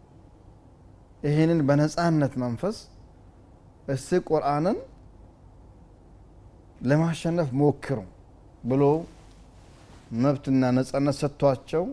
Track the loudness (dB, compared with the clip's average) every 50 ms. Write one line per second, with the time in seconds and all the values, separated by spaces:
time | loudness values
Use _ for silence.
0 | -20 -20 -20 -20 -20 -20 -20 -20 -20 -20 -20 -20 -20 -20 -20 -20 -20 -20 -20 -20
1 | -20 -20 -12 -6 -2 0 2 2 4 4 2 2 2 4 4 4 2 0 0 0
2 | 0 2 2 2 2 0 -2 -4 -4 -4 -4 -4 -4 -6 -6 -8 -14 -20 -20 -20
3 | -20 -20 -20 -20 -20 -20 -20 -20 -20 -20 -20 -20 -20 -20 -20 -12 -8 -6 -6 -6
4 | -4 -2 -2 -2 0 0 -2 0 0 0 0 0 0 -2 -2 -4 -8 -14 -20 -20
5 | -20 -20 -20 -20 -20 -20 -20 -20 -20 -20 -20 -20 -20 -20 -20 -20 -20 -20 -20 -20
6 | -20 -20 -20 -20 -20 -20 -20 -20 -20 -20 -20 -20 -20 -20 -14 -4 0 2 2 2
7 | 2 0 -2 -4 -4 -2 -2 -2 -2 -2 0 2 2 2 2 0 -4 -6 -6 -6
8 | -8 -12 -18 -20 -20 -20 -20 -20 -20 -20 -20 -10 -4 -2 0 2 4 4 2 0
9 | -2 -8 -16 -20 -20 -20 -20 -20 -20 -20 -20 -20 -20 -20 -20 -20 -20 -20 -20 -20
10 | -14 -8 -4 0 0 0 0 0 -2 0 2 2 2 2 2 0 0 -2 -2 -2
11 | 0 -2 -2 -2 -4 -6 -2 0 2 2 2 0 -4 -4 -4 -2 -2 -4